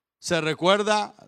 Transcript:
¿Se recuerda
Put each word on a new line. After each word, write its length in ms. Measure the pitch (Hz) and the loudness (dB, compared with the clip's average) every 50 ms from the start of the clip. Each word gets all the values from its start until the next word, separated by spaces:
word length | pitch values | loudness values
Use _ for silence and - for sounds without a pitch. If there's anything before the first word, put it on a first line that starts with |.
| _ _ _ _ | _ _ _ _
¿Se 220 | - - 175 165 | -6 -2 -2 0
recuerda 760 | 156 156 156 - 160 180 196 208 208 214 214 214 208 - - _ - | 0 -2 -2 0 2 2 2 2 2 0 0 -2 -2 -6 -10 _ -20